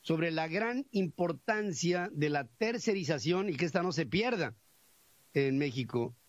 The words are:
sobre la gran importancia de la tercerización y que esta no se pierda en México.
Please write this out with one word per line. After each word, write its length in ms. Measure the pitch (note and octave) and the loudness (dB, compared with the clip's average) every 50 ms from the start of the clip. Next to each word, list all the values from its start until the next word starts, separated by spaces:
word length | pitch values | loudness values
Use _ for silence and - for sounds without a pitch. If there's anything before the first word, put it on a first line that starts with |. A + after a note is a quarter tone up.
sobre 300 | _ - E3 D#3+ E3 E3+ | _ 0 0 2 2 0
la 180 | D#3+ D#3+ D#3+ D#3+ | 0 -2 -4 -2
gran 380 | D#3+ G3 G#3+ A#3 A#3+ B3 C#4 _ - | -2 -2 0 0 -2 -2 -4 _ 0
importancia 1160 | G#3 F#3 E3 - - F3 E3+ E3 C3+ _ - A3 G#3+ G#3+ G#3 E3+ C#3 - E3+ F3+ F3+ F3 F3+ | 0 0 0 0 -2 0 0 0 -4 _ -2 0 0 0 -2 -2 0 2 2 2 2 0 -4
de 200 | E3+ D3 D3 D3+ | -2 0 0 2
la 180 | D3 C#3+ C#3 A#2+ | 2 0 -2 -4
tercerización 1000 | _ _ A3 A3 A#3 A#3+ - - G#3 G3 F3 C3+ E3 C#3+ A2 D#3 E3+ F#3 G3 G#3 | _ _ -2 -2 -2 -2 0 0 0 0 0 0 -2 0 2 0 2 2 2 0
y 60 | E3 | 0
que 100 | B2+ F3 | 0 -2
esta 160 | E3+ - F#3 E3+ | 0 0 0 0
no 100 | F#3 E3 | 0 0
se 140 | C3+ E3 | 0 -2
pierda 500 | A#2 G#2 F#3 G#3+ B3 B3 G3+ D#3+ A#2+ A2+ _ _ _ _ _ _ _ - _ _ _ _ _ _ _ _ | 0 2 0 2 2 0 0 -2 -4 -4 _ _ _ _ _ _ _ -20 _ _ _ _ _ _ _ _
en 240 | D3 C#3 C3+ C3+ C#3 | 2 2 2 2 2
México. 580 | D3 C#3+ A#2+ C3+ B2+ A2+ - B2 A#2 B2 B2 _ _ | 0 0 -2 -4 -4 -2 -2 -2 -2 -2 -6 _ _